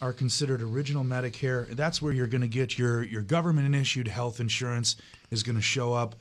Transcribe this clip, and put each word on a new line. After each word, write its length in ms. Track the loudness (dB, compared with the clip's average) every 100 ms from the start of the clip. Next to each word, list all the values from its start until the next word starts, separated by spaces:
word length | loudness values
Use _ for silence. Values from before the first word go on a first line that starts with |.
are 120 | -6
considered 480 | -2 0 0 0 0
original 420 | -2 -2 -2 0
Medicare. 640 | 0 -2 -4 -2 -2 -2 -2
That's 340 | -2 -2 0
where 120 | 0
you're 140 | 0 0
gonna 200 | 0 0
get 300 | 0 -2 2
your, 260 | 2 2
your 180 | 0 -4
government-issued 840 | 0 2 4 4 4 4 2 0 -2
health 320 | -2 -4 -2
insurance 560 | -2 0 -2 0 0 -2 -6 -20 -6
is 140 | -2
gonna 160 | 0 0
show 320 | 0 0 2
up, 240 | 2 0 -6